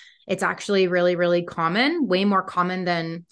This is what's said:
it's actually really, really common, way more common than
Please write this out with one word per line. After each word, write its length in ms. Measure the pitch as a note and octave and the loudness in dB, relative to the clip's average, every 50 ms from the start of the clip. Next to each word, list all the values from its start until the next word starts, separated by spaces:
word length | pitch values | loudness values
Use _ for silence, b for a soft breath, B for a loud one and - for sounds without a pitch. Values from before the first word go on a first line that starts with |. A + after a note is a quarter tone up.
| B B B B B - | B B B B B -6
it's 160 | F#3 F3 F#3+ | -4 -2 -2
actually 460 | F3 F3+ - - - G3+ F#3+ F#3+ F3+ | -4 -4 -4 -4 -2 2 2 2 2
really, 260 | F3+ F3+ F3 F3+ F3+ | 2 2 2 2 2
really 280 | E3+ F3 F3 F3 F3 F3 | 2 2 2 2 0 0
common, 640 | E3+ - F3 E3 E3 F3 A3 C4 D4 E4+ F4 C4+ F#3 | -2 -2 -2 0 0 2 2 0 0 0 0 0 0
way 160 | F#3 F#3 G3+ | 2 2 2
more 180 | G3+ G3 F#3+ F#3 | 2 2 2 0
common 400 | - - F3+ F3+ F3+ F#3 F#3 F3+ | -2 -2 -2 -2 -2 -2 -4 -2
than 420 | F3 F3 E3+ E3 E3 E3 E3+ E3+ _ | -2 -2 -2 -2 -4 -8 -10 -12 _